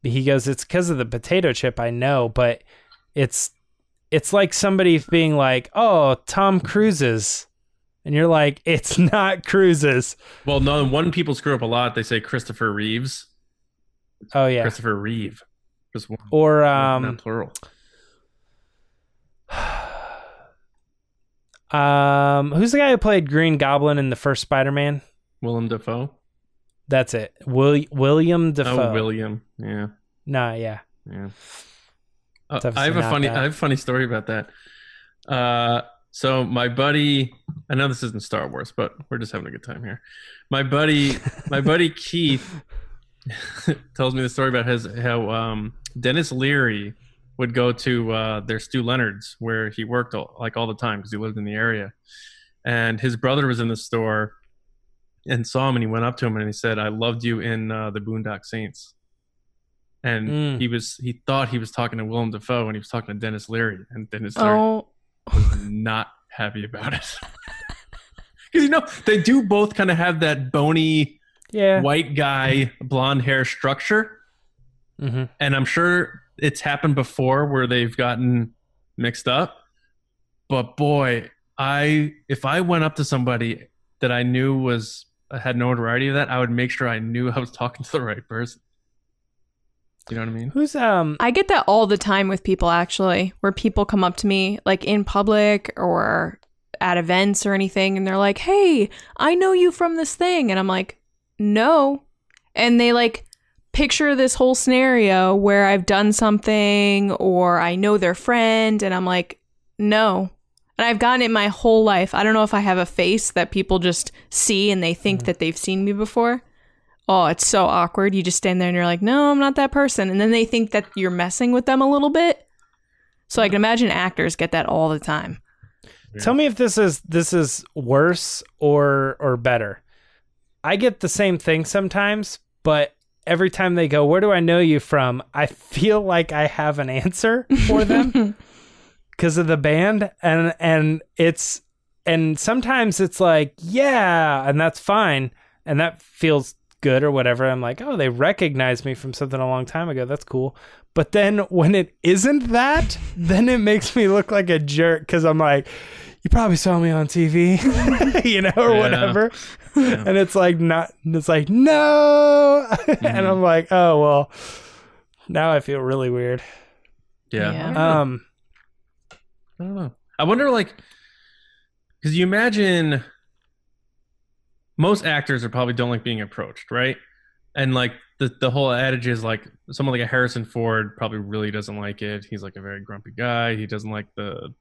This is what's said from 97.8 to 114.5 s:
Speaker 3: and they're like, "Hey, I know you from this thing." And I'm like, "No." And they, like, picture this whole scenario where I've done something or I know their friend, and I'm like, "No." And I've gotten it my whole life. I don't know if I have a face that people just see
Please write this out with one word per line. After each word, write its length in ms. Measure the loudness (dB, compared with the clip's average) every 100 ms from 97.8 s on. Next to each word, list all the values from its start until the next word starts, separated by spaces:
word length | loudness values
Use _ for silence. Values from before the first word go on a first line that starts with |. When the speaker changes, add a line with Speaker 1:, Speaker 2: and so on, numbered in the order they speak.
| 0 0
Speaker 3:
and 100 | -2
they're 100 | 0
like, 220 | 0 0
"Hey, 500 | 0 4 4 4 0 -4 -20 -2
I 160 | 0
know 180 | 2 2
you 180 | 4 2
from 260 | 2 -2 -2
this 180 | -6 -2
thing." 340 | 0 2 0
And 80 | 0
I'm 80 | 0
like, 320 | -2 -4 -12 _ _ _ _
"No." 640 | 0 2 4 4 4 0 _ _ _ _ _
And 260 | -2 4 4
they, 120 | 4
like, 320 | 4 2 -2 -18 -20 _ _ _
picture 440 | 0 0 2 2 2
this 180 | 2
whole 200 | 4 2
scenario 800 | 2 2 2 4 4 4 4 4
where 320 | 4 4 4 4
I've 180 | 2 2
done 260 | 2 2
something 1000 | 2 2 2 2 2 2 4 2 2 0
or 480 | 0 0 2 4 2
I 160 | 0 0
know 220 | 2 2
their 160 | 2
friend, 680 | 0 0 2 2 2 2 0
and 120 | 0
I'm 100 | -2
like, 340 | 0 -2 -2 -12 _ _ _ _
"No." 520 | 0 4 2 2 -4 -10 _ _ _ -4
And 80 | -2
I've 120 | 2
gotten 220 | 2 2
it 80 | 2
my 180 | 2 0
whole 360 | 0 4 4
life. 300 | 4 2 0
I 80 | 0
don't 80 | 2
know 80 | 4
if 120 | 2
I 60 | 2
have 180 | 2 0
a 80 | 0
face 440 | 0 0 0 -2
that 180 | -2 -2
people 260 | -2 0 0
just 320 | 0 -2 -6 -12 -8
see 400 | -4 0